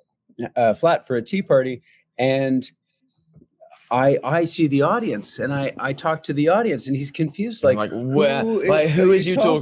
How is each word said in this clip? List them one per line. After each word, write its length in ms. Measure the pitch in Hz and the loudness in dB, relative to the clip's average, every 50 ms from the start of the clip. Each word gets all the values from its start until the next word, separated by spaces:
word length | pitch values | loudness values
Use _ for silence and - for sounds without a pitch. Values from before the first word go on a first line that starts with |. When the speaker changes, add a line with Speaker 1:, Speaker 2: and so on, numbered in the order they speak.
| - _ _ _ _ _ _ - 117 - - | -20 _ _ _ _ _ _ -10 -10 -6 -2
Speaker 1:
uh, 200 | 123 117 113 104 | 2 2 2 2
flat 320 | - - 165 165 147 - - | 2 2 2 2 0 -2 -4
for 80 | 131 | -4
a 60 | 120 113 | -4 -4
tea 180 | - - 190 | -4 -4 -6
party, 400 | - - 139 135 131 131 127 120 - _ _ _ _ _ _ - | 0 2 2 2 2 0 -4 -10 -14 _ _ _ _ _ _ -2
and 500 | 120 135 135 135 135 135 131 131 127 - - _ _ _ _ _ _ _ _ _ _ _ _ - - _ _ _ - - - _ _ _ | 0 0 0 0 0 0 0 -2 -2 -6 -12 _ _ _ _ _ _ _ _ _ _ _ _ -20 -20 _ _ _ -20 -20 -20 _ _ _
I, 260 | 117 127 131 139 139 - - | -2 2 2 2 2 2 0
I 220 | 127 151 170 170 | -2 0 0 0
see 200 | 160 - - 165 | -2 0 0 0
the 160 | 143 139 139 | 2 2 2
audience, 560 | 139 165 208 233 226 185 120 104 98 - - - | 2 2 0 -2 -2 -4 -6 -6 -8 -10 -8 -8
and 160 | 110 131 139 | -6 -4 -4
I, 180 | 139 139 131 - - | -4 -4 -6 -6 -6
I 160 | 123 135 139 | -6 -6 -6
talk 300 | - - 165 160 156 - | -4 -4 -4 -4 -4 -6
to 100 | - 147 | -6 -4
the 140 | 143 147 160 | 0 2 2
audience, 380 | 180 214 240 220 147 120 - 131 | 2 2 0 -2 -4 -4 -4 -6
and 80 | 139 | -6
he's 160 | 135 143 139 | -6 -6 -8
confused, 520 | - - 160 147 139 - 202 240 226 - - | -6 -4 -4 -4 -4 -6 -8 -8 -6 0 2
Speaker 2:
I'm 120 | 135 127 | 2 2
Speaker 1:
like, 160 | 104 107 - | 2 0 -4
Speaker 2:
like, 100 | - 113 123 | -6 -6 -4
Where, 380 | 131 135 147 147 139 135 139 | -2 0 2 2 2 0 0
Speaker 1:
"Who 200 | 226 226 226 202 | -2 -2 -2 0
is, 80 | 135 131 | 0 2
Speaker 2:
like, 200 | 147 156 151 165 | 2 2 2 2
who 140 | 147 175 185 | 2 4 4
Speaker 1:
who 80 | 185 | 6
Speaker 2:
is 160 | 190 180 156 175 | 6 4 2 0
Speaker 1:
you 40 | |
Speaker 2:
you 40 | 185 | 0
talking 160 | 139 160 160 160 151 | 2 2 2 2 0